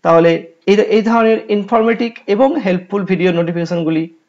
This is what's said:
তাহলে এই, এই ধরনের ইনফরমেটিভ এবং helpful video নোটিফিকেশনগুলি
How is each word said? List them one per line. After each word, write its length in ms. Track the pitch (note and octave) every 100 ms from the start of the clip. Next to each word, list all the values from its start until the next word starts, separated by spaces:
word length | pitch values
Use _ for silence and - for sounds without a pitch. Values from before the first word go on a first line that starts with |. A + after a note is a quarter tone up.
তাহলে 260 | E3+ E3 E3+ E3 - _ -
এই, 60 | G3+ G#3 G#3+
এই 60 | G#3+
ধরনের 280 | A#3 A3 A3 - G#3
ইনফরমেটিভ 540 | G3 A3+ A3 A3+ A#3 A3+ -
এবং 140 | G3+ C4+ D#4+
helpful 380 | G3 F3+ - G3+ F#3+
video 200 | F#3 F#3 E3+
নোটিফিকেশনগুলি 640 | E3+ E3+ E3 F3 D#3+ D#3+ E3 _